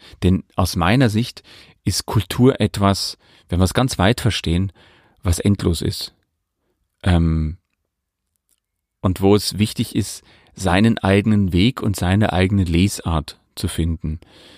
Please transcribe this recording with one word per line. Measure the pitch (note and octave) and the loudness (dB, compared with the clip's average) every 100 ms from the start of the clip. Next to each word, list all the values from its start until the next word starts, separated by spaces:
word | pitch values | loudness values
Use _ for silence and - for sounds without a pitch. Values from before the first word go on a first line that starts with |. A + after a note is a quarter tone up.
| - - | -10 -2
denn | F#2 F#2 - - | 2 2 -2 -4
aus | F#2 F2+ | -2 0
meiner | E2+ B2+ B2 | 0 2 2
Sicht | G#2+ B2 - - - - _ | 0 -4 -8 -20 -20 -20 _
ist | - - - | -6 -6 -4
Kultur | A2 - - B2+ - | -4 -2 2 2 4
etwas, | G#2+ - G2 G2 - - _ _ _ | -2 0 0 0 -4 -12 _ _ _
wenn | F2 | 0
wir | F#2 | 0
es | - | 0
ganz | C3 - | -2 0
weit | F#2+ B2 | 0 2
verstehen, | A2+ - D#2+ E2+ G2 - _ _ _ _ | -2 -2 -2 -2 -2 -8 _ _ _ _
was | F#2 - | -2 0
endlos | G#2 G2 G2 E2 | 0 2 0 0
ist. | - - - _ _ _ _ _ _ _ _ _ | -4 -6 -12 _ _ _ _ _ _ _ _ _
Ähm, | F#2 E2+ E2 D#2+ D#2 E2+ _ _ _ _ _ _ _ _ _ _ _ _ _ _ | 0 2 2 0 -4 -8 _ _ _ _ _ _ _ _ _ _ _ _ _ _
und | G2+ F2 | -4 0
wo | G2 G#2 | 4 4
es | - F#2 | 2 -2
wichtig | A2 - A#2 A2+ | -2 -2 -6 -4
ist, | G2+ - - _ _ - | -6 -10 -20 _ _ -8
seinen | F2+ F#2 A2+ G#2+ | -2 2 2 2
eigenen | F#2+ G2+ G#2+ G#2 F#2+ | 2 2 2 2 2
Weg | F2 A2+ - | 2 2 0
und | A2 F#2+ | -4 -2
seine | F2 G2+ G#2+ | 0 2 2
eigene | F2 F#2+ G2+ | 0 0 0
Lesart | E2+ E2 G2+ - F2 D#2+ - - _ | 0 2 0 -2 -4 -4 -4 -14 _
zu | - G2 | -10 -8
finden. | - E2+ E2 D#2 D#2+ - - - | -4 -4 -4 -8 -10 -14 -20 -20